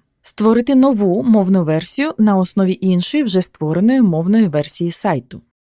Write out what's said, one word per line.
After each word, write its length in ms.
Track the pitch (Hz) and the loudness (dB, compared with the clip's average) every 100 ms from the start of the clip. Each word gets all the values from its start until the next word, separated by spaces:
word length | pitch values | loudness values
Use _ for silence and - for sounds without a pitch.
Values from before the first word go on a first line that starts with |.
| _ _ | _ _
Створити 520 | - - 214 233 240 | -14 -2 0 0 2
нову 480 | 262 269 226 202 190 | 2 2 2 0 0
мовну 420 | 254 220 185 196 | 2 2 4 0
версію 500 | 156 156 170 - 302 320 | 2 -2 -2 -4 -4 0
на 180 | 214 196 | 2 2
основі 420 | 180 - 190 185 | 0 0 -2 0
іншої 440 | 190 180 180 294 | 0 0 0 -2
вже 180 | 247 180 | 0 -2
створеної 600 | 175 - 151 165 214 262 | -4 -6 -4 0 2 2
мовної 460 | 214 160 175 220 208 | 2 2 0 2 2
версії 440 | 147 147 - 170 | 0 -4 -4 -6
сайту. 480 | - 208 147 - - _ _ _ | -4 -4 -4 -6 -20 _ _ _